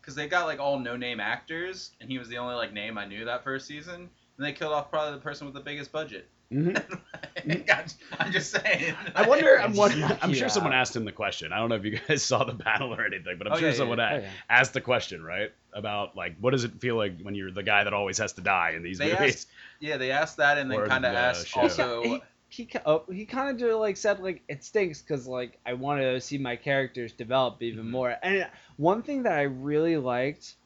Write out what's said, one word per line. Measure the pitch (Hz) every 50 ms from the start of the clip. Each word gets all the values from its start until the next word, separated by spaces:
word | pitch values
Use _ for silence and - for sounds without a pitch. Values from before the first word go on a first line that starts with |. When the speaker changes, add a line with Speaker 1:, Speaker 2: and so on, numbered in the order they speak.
Speaker 1:
'cause | - - 131
they | 147 147 147
got, | 180 180 175
like, | 160 151 143
all | 143 143 143 135
no-name | 123 120 120 123 123 123 120 110
actors, | 101 107 120 123 - - 160 165 175 185 185 185 - - _ _
and | 117 117
he | 131 131
was | 120 117
the | 120 120
only, | 123 123 123
like, | 120 117 104 104
name | 104 104 113 113 104
I | 101
knew | 98 98 104 113
that | 117 120 127 -
first | 135 135 135 131
season, | - 147 151 151 175 175 175 180 180 _ _ _ _ _
and | - 135
they | 147
killed | 143 - 170 156 151
off | 147 143 -
probably | - 156 151 151 143
the | 135
person | - 151 143 139 143
with | 143 135
the | 139
biggest | 135 147 143 147 139 -
budget. | - 156 156 135 101 92 - _ _ _ _ _
Speaker 2:
Mm-hmm. | 113 139 156 175 196 214 - - 190 170
Speaker 1:
<laughs> | - _ - - - - - 175 -
Like, | 151 - - - -
I'm, | - - - - - - - - - -
I'm | - -
just | 185 185 - -
saying. | - 190 - 214 190 - 151 165 - - - 170 -
Speaker 2:
I | 185 202
wonder, | 220 277 311 330 277 269 277
I'm | 214 220
Speaker 3:
Just | 208 196
Speaker 2:
wondering, | 208 202 147 151
Speaker 3:
knock | 151 139 - -
Speaker 2:
I'm | 151 147
Speaker 3:
you | 143
Speaker 2:
sure | 131 120 262
someone | - 208 175 151 131
Speaker 3:
out. | 127
Speaker 2:
asked | 127 120 -
him | 123 113
the | 104
question. | - - 107 98 92 - - 78
I | 87 104
don't | 113 117
know | 117
if | 107 95
you | 107 104 101
guys | - - 156 139
<laughs> | - -
saw | 135 110 131
the | -
battle | - 107 - 110 110 104 135 123
or | 113 - 113
anything, | 101 98 95 82 92 90 87
but | 98
I'm | 104 151
Speaker 1:
Oh, | 165
Speaker 2:
sure | 165 156
Speaker 1:
yeah, | 131
Speaker 2:
someone | - 139 117 120 117
Speaker 1:
yeah. | 117 107
Speaker 2:
a-, | -
Speaker 3:
Oh, | 139
yeah. | 101 95 95 - - _
Speaker 2:
asked | 117 123 131 131 -
the | 131
question, | - - 123 117 - - 95 82
right? | 80 80 87 95 107 107 - _ _ _
About, | - - 101 107 104 101 104 - -
like, | 98 87 87 82 80
what | 104 123
does | 131 135 117
it | 117 95 98
feel | - 123 117
like | 113 107 101 90 80
when | 92 98 101
you're | 101 95 95
the | 92 101
guy | 98 107 104 101 104
that | 104 101
always | 101 101 95 92 -
has | 110 98 -
to | -
die | 90 101 98 90 85 85
in | 80 82
these | 85 85 95 90
Speaker 1:
They | - 156
Speaker 2:
movies? | - - 151 131 -
Speaker 1:
asked, | - - _ - - - - - _
yeah, | 151 151 151 135
they | 131 127
asked | 131 143 160 151 - -
that | 147 143 147 143
and | 139 131
then | 131 -
Speaker 2:
Or | 104 107
Speaker 1:
kinda | 131 131 127 123
Speaker 2:
the | 117
Speaker 1:
asked | 120 123 127 123 - 87
Speaker 2:
show. | - - -
Speaker 1:
also | - - - - - 123 120 117
Speaker 3:
He, | 233 233
he, | 247 262 - - _ _ _ _
he, | - - 240
ki-, | - - - -
oh, | 151 156 160 160 -
he | 180 190 214
kinda | 208 - 262 269 277 269
just, | 233 247 233 220 220
like, | 220 208 196
said, | - - 214 202 196
like, | 185 190 175 147 _ -
"It | 147 143 -
stinks | - - 220 196 180 151 -
'cause, | - - 156 135 123
like, | 127 127 127 127 120 - _ _
I | 120 123
wanna | 127 131 143 147 139 135 131 127 131
see | 123 - 143 139
my | 139 127 120
characters | 117 - 147 139 135 135 127 - 123 120 113
develop | - - 123 110 127 131 131 120 104 -
even | 113 117 110 110 113
Speaker 1:
Mm-hmm. | 113
Speaker 3:
more." | 120 127 127 123 120 -
And | - 185 196 196 175 - - - - - -
one | - 143 165 196 226
thing | 226 - 285 269
that | 247 226 175 147
I |
really | 143 143 131 127 131 143 147 151 160 170 165
liked | 156 127 127 120 120 127 139 151 - - - - _ _